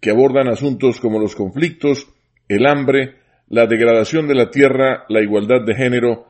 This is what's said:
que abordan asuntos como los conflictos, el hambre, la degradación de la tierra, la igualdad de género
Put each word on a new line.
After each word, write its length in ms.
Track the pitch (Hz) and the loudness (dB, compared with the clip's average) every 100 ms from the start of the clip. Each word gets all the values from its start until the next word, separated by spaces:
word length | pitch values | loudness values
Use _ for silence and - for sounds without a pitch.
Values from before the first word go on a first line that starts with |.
que 100 | 110 | -2
abordan 380 | 107 135 131 131 | 2 2 2 -2
asuntos 500 | 113 143 123 131 113 | -2 -4 0 -2 0
como 200 | 117 107 | -2 -2
los 160 | 107 - | -4 -4
conflictos, 720 | 98 127 170 165 147 135 - _ _ _ - | -8 -4 -6 -2 -2 -2 -6 _ _ _ -4
el 180 | 101 131 | 0 2
hambre, 480 | 147 135 135 131 - _ _ - | 0 0 0 -2 -10 _ _ -6
la 180 | 117 113 | 0 2
degradación 600 | 113 117 117 107 160 151 | 2 2 2 0 -2 0
de 80 | |
la 160 | 135 117 | 0 0
tierra, 540 | 139 139 131 131 127 - | 2 2 2 -2 -2 -4
la 140 | 110 | -2
igualdad 420 | 104 107 104 127 | 0 -2 0 0
de 120 | 110 107 | 0 -2
género 500 | 127 123 120 113 - | -2 0 -2 -4 -8